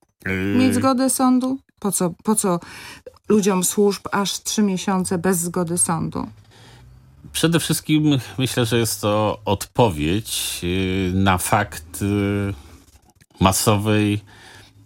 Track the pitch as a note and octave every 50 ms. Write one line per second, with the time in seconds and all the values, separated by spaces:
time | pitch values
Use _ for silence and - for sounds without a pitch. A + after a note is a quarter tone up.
0 | _ _ _ _ - - - F#3+ F#3 - - B3 C4 B3+ A#3+ B3 B3 C4+ C4 B3
1 | C4+ C4 C4 - C4 B3+ B3+ B3+ B3+ C4 C4+ C4+ - _ _ _ - G3+ - -
2 | F#3 E3+ E3+ - - G#3+ G#3+ G#3 - F#3+ F3 E3+ - - - - - - - -
3 | _ - - _ _ - G#3 G#3+ F3+ G#3 F#3+ F#3 F3+ - - G#3+ G3+ G3+ F#3+ -
4 | - - - G3 G3 - - - - - - A3 G#3+ G3+ F#3 F3 - G#3 F#3+ F#3
5 | F3+ - F#3+ F3 E3 F#3 F#3+ E3+ E3+ F3 E3+ F#3 F3 D#3+ F3 F3+ - - E3+ D#3+
6 | D#3 D#3+ - C2+ - - - - - - - - - - - - - - - -
7 | - - - - - - - - - E3 E3 D3+ - - D#3 - - - D#3 D3+
8 | D3+ D3+ C#3+ C3 - - - - C3 B2 - B2+ A#2+ A2 A#2+ A#2 A#2 G#2+ - -
9 | - G#2 G#2 G#2+ G#2+ G#2 - - - G#2+ G2+ - - - _ - B2 G#2+ D#2+ D2
10 | D2 D#2 F#2 A2 - - - - - - - - F2+ F2 F2+ F#2+ F#2+ F#2 F#2 F#2+
11 | F#2+ F2+ F#2 F#2+ G2 G2 F#2 F#2 - - A2+ G#2 G#2 - - - - - - -
12 | G#2 G2+ G2+ G2+ G2+ G2+ G2+ G2+ G2+ G2 G2 - - - - - _ _ _ _
13 | _ _ _ _ _ _ _ - F#2+ F#2+ F#2 - - A#2 G#2+ G2+ G2+ G#2+ G#2+ G#2+
14 | G#2 G#2 G#2 G2+ - - - - - - - - - - _ - -